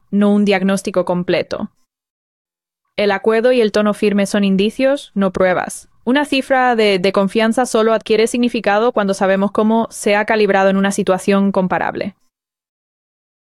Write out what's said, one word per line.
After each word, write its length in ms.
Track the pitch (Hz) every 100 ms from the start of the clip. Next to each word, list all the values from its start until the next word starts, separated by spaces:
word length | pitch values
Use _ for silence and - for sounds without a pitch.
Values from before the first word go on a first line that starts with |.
| _
no 200 | 202 202
un 140 | 208 202
diagnóstico 580 | 185 196 196 - 185
completo. 680 | 175 180 180 175 - - 208 _ _ _ _ _ _ _ _ _ _ _ _ -
El 160 | 202
acuerdo 400 | 196 220 226 247
y 80 | 254
el 140 | 214
tono 200 | 208 208
firme 340 | 202 208 202 196
son 180 | 214 196
indicios, 680 | 190 208 - 269 285 -
no 200 | 202 190
pruebas. 560 | 185 185 170 - - - _ -
Una 200 | 269 294
cifra 500 | 269 254 262 254 226
de, 240 | 208 190
de 120 | 190
confianza 520 | 202 196 220 220 226 247
solo 280 | 226 220
adquiere 340 | 220 - 214 220
significado 640 | 240 240 233 196 208 240
cuando 220 | 240 196
sabemos 380 | 190 190 196 196
cómo 360 | - 214 226 226
se 280 | - 214 208
ha 80 | 214
calibrado 440 | 220 208 196 190
en 60 | 190
una 160 | 196
situación 600 | 196 196 185 - 196 196
comparable. 600 | 190 185 170 - - 202 - _ _ _ _ _ _ _ _ _ _ _ _